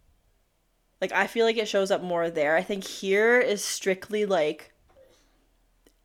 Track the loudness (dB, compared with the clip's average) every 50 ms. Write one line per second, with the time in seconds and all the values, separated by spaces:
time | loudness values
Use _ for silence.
0 | _ _ _ _ _ _ _ _ _ _ _ _ _ _ _ _ _ _ _ _
1 | -6 -2 0 0 0 0 2 2 2 2 2 0 -2 0 0 0 2 2 0 -2
2 | -2 -2 -2 -2 -2 -2 -2 0 0 2 2 2 0 -2 -6 -8 -8 -10 -12 -8
3 | -2 0 2 4 4 4 4 4 4 2 0 -2 -4 -6 -8 -4 -2 -2 -2 -2
4 | -4 -6 -4 -2 0 0 2 2 2 0 -2 -6 -12 -20 _ _ _ _ _ -20
5 | -20 _ _ _ _ _ _ _ _ _ _ _ _ _ _ _ _ _ _ _
6 | _